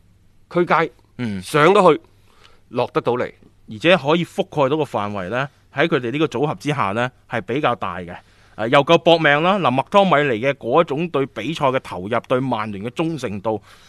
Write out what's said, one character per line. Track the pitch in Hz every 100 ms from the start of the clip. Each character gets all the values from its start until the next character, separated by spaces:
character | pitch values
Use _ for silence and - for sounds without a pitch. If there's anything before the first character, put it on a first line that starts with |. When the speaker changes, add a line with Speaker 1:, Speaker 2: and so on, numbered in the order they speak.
| _ _ _ _ _
Speaker 1:
俱 | 175
佳， | 175 160 165 - _ -
Speaker 2:
嗯。 | 120 98
Speaker 1:
上 | 92 151 156
得 | 208
去， | 180 151 - _ _ _ - _ _
落 | 120 120
得 | 160
到 | -
嚟。 | 123 101 - _ _ -
Speaker 2:
而 | 107
且 | 147 180
可 | 139 175
以 |
覆 | 165 - 180
蓋 | 151 131
到 | 156
個 |
範 | 143 113 101
圍 | 101 90
呢， | 120 143 - _
喺 | 135 165
佢 | 160
哋 | 120
呢 | 139
個 | 156
組 | 120 147
合 |
之 | - 143
下 | 135 101
呢， | 107 123 - _
係 | 117
比 | 95 127
較 | 143
大 | 120 98 87
嘅。 | 87 87 - _ _ -
誒， | 110
又 | 143
夠 | 139 170
搏 | 170 165
命 | 156 143
啦！ | 175 202
嗱， | 143
麥 | 131 -
湯 | 202
米 | 190 147 147 110
尼 |
嘅 | 135
嗰 | 135 117 147
種 | 170 139 175
對 | 147 139
比 | - 110
賽 | 123 143
嘅 | 131
投 | - 92 95
入， | 117 -
對 | 131
曼 | 135 113 107
聯 | 98
嘅 | 113
忠 | - 165 160
誠 | 120 101
度， | 110 107 - -